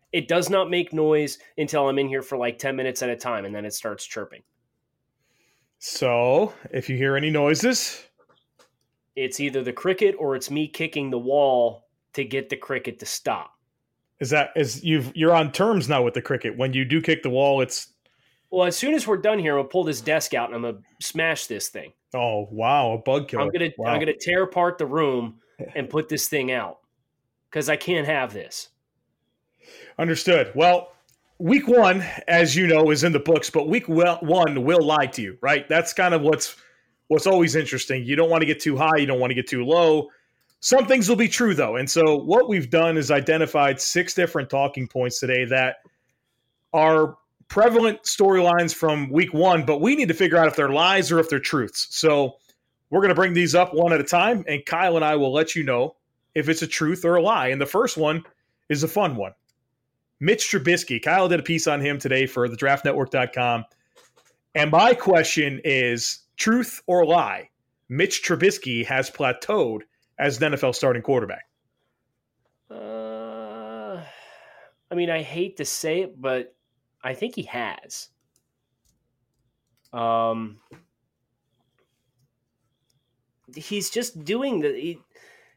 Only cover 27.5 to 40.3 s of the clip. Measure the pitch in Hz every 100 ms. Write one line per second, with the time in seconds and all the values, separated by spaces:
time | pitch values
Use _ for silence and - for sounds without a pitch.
27.5 | 156 143 151 - 175 147 147 127 101 80
28.5 | - - _ _ _ _ _ _ _ _
29.5 | _ _ - - - 165 160 185 170 120
30.5 | 131 175 180 - _ _ _ _ - 170
31.5 | 277 - 240 202 185 175 - - 170 165
32.5 | 143 180 156 156 147 165 147 143 160 -
33.5 | 160 151 220 160 165 175 170 156 180 160
34.5 | 139 127 170 147 151 135 - 101 92 131
35.5 | 147 143 160 170 - 180 165 147 151 -
36.5 | - _ _ _ _ - 156 190 185 160
37.5 | 147 143 131 - 131 123 143 165 165 151
38.5 | 147 156 135 156 156 139 127 127 127 127
39.5 | 127 123 170 165 156 147 _ _